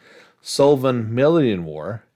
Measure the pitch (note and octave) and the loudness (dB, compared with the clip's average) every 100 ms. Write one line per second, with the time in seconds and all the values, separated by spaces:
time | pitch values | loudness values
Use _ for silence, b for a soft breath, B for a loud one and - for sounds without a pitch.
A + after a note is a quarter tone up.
0 | b b b b - - C#3 C#3+ C3 B2 | b b b b -6 2 4 4 0 -2
1 | A2 A#2 C#3+ E3+ C3+ G2 E2+ D2+ D#2 A2 | -4 0 2 2 2 0 -6 -10 -10 -12
2 | - | -14